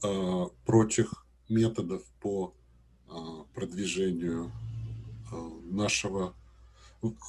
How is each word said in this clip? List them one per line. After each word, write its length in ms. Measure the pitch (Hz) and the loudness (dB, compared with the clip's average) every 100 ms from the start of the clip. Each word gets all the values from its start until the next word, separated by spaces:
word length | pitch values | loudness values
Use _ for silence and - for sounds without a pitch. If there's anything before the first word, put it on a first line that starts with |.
э, 440 | 101 95 92 92 90 - | 0 2 2 2 0 -4
прочих 600 | - 117 110 - 107 - - _ - | 4 6 6 4 2 -2 -14 _ 0
методов 540 | 113 113 113 87 92 - - | 4 4 2 -2 -4 -8 -8
по, 340 | 101 98 90 - - - - - - | -4 -2 -4 -8 -20 -20 -20 -20 -16
э, 40 | 85 82 80 73 | -12 -10 -12 -12
продвижению, 960 | - 87 90 95 90 95 87 87 82 85 - - - - - - - - | -8 -6 -2 -2 2 2 2 0 -2 -4 -6 -8 -6 -8 -8 -12 -12 -10
э, 40 | 85 82 - | -10 -10 -10
нашего, 680 | 85 95 104 - 98 95 90 - - - - - - - 110 - | -4 0 2 2 0 -2 -2 -6 -20 -20 -20 -20 -20 -6 -4 -4